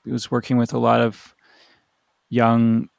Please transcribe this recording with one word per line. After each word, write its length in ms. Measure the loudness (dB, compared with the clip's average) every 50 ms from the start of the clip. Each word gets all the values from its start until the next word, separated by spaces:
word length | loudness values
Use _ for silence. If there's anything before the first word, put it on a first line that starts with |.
| _
was 260 | -8 -8 -8 -6 -4
working 240 | -6 -6 -4 -2 0 0
with 160 | 0 -2 -2
a 60 | -2
lot 220 | 0 2 2 2
of 340 | 2 0 -4 -8 -18 -20 _ _ _ _ _ _ _ _ _ _ _ _ _ _ _ _ _ _ _ _
young 580 | 0 2 2 4 4 4 2 2 2 0 -2 -6 _